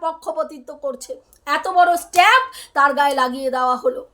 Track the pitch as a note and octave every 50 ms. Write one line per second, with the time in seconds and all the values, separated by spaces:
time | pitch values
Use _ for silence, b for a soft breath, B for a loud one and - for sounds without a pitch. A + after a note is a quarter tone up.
0 | D#4+ D#4+ D#4+ D#4+ - - D#4+ D#4 D#4 - D#4 C4+ - D4+ C#4+ C#4+ C#4+ C4+ B3 B3+
1 | - - B3+ - _ _ _ _ _ C#4+ C#4+ D4+ D4+ F#4+ F#4 F4+ F4 F4 E4+ E4+
2 | - - - F4 F#4 G#4+ A#4+ B4+ C5 B B B B B _ D4 C#4 C#4+ C4+ C#4+
3 | C#4+ C#4+ C4+ C4+ B3+ B3+ B3 C4+ C4+ C4 B3+ B3+ B3+ B3+ B3+ B3 - C4 B3+ B3+
4 | - -